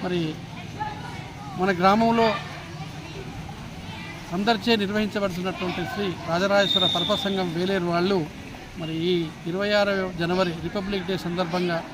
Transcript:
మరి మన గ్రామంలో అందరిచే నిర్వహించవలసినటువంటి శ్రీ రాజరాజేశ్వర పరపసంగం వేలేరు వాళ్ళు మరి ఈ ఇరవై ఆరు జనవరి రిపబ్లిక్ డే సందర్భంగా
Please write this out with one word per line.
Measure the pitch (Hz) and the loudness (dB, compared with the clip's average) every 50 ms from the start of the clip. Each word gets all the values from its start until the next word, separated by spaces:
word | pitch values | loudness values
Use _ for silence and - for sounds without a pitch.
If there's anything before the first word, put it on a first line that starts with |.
| - | -2
మరి | 185 180 175 165 156 156 - - - - - - - - - - - - - - - - - - - - - - - - - | 0 0 0 0 0 -2 -6 -10 -12 -12 -12 -12 -12 -8 -6 -6 -6 -6 -8 -10 -10 -10 -10 -10 -10 -12 -12 -12 -10 -4 0
మన | 180 196 196 170 | 2 2 2 6
గ్రామంలో | 180 185 196 220 226 233 233 233 226 226 208 - - - - - - - - - - - - - - - - - - - - - - - - - - - - - - - - - - - - - - - 170 | 6 6 6 8 6 6 6 6 6 4 4 0 -4 -8 -10 -10 -12 -12 -10 -10 -10 -10 -10 -12 -12 -12 -10 -10 -10 -10 -10 -10 -10 -10 -12 -12 -12 -12 -12 -12 -10 -10 -10 -10 -10 -10 -10 -10 -10 -6 -4
అందరిచే | 175 202 214 233 214 190 233 233 220 202 | 0 2 4 2 4 4 4 4 4 4
నిర్వహించవలసినటువంటి | 190 208 214 214 202 - 214 202 196 175 175 180 190 175 - 180 180 160 185 175 151 - | 2 2 0 0 0 0 0 0 0 -2 -2 -2 -4 -2 -2 -4 -4 -2 -2 -4 -4 -2
శ్రీ | 202 202 190 170 151 - 165 | -2 -2 -2 -2 -4 -4 -2
రాజరాజేశ్వర | 165 175 190 202 202 202 202 180 - - 180 - - | 0 2 2 4 6 6 6 6 4 4 4 4 2
పరపసంగం | 175 170 165 214 190 - 202 196 190 185 175 156 165 | 2 2 2 0 0 0 0 0 0 0 0 0 0
వేలేరు | 180 190 196 190 175 175 170 | 0 2 2 2 2 2 2
వాళ్ళు | 170 175 190 202 185 151 151 - - - - - - - - - - | 2 4 4 4 2 2 -2 -6 -12 -12 -12 -12 -14 -14 -14 -12 -10
మరి | 165 156 160 160 165 175 | -8 -4 -4 -2 2 2
ఈ | 180 175 165 156 147 139 156 170 | 2 2 2 -2 -6 -8 -6 -4
ఇరవై | 165 185 202 208 208 208 | -2 0 0 2 4 4
ఆరు | 202 202 196 196 190 185 180 165 | 4 4 2 0 0 -2 -2 -2
జనవరి | 170 170 180 185 190 180 165 170 165 | 0 2 4 2 2 2 0 -4 -6
రిపబ్లిక్ | 170 - 208 190 196 208 196 180 175 | -4 -4 -4 -2 -2 -2 -2 -2 -2
డే | 190 165 - | -2 -2 -2
సందర్భంగా | 175 175 175 185 170 165 180 180 175 170 165 170 - | -2 -2 -2 -2 0 0 0 0 2 0 0 -2 -4